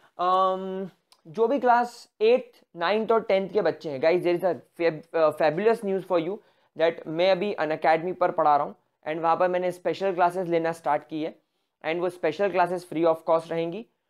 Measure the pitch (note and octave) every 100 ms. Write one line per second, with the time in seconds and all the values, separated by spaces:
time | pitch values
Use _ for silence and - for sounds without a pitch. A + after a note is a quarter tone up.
0 | _ - F3+ F#3 F#3+ F#3 F#3+ F#3+ F#3+ _
1 | _ _ E3 D#3 A3+ C#4+ B3 A#3+ A#3+ -
2 | - - A3 A#3+ - _ _ E3+ F3 G#3+
3 | A3 A3+ G#3+ G3 F#3+ G#3 D#3+ - E3 C3+
4 | D#3+ F3+ E3 F3 F3+ B2+ - - E3 D#3
5 | - E3 D#3 D3+ D#3+ D#3+ A3 A3+ G3 F#3+
6 | F3+ F3 D#3+ G#3+ _ _ _ D3 E3 D#3+
7 | - D#3+ F#3 F#3 G#3 - D#3 D#3 E3 D#3+
8 | F3+ - F3+ F3 D3+ C#3+ F3 - _ _
9 | D3+ E3 E3 E3 F#3 F3+ F3+ F3 F3 D#3+
10 | G3 F3+ F3 F3+ E3+ E3+ D#3+ E3 D3+ D3
11 | D3 D#3 D#3+ - _ _ _ _ D#3 E3+
12 | F3+ F3 D#3+ D3+ G3+ F3+ F3 F3+ - D#3
13 | E3 D#3+ - E3 E3 E3 E3 G3 A#3 _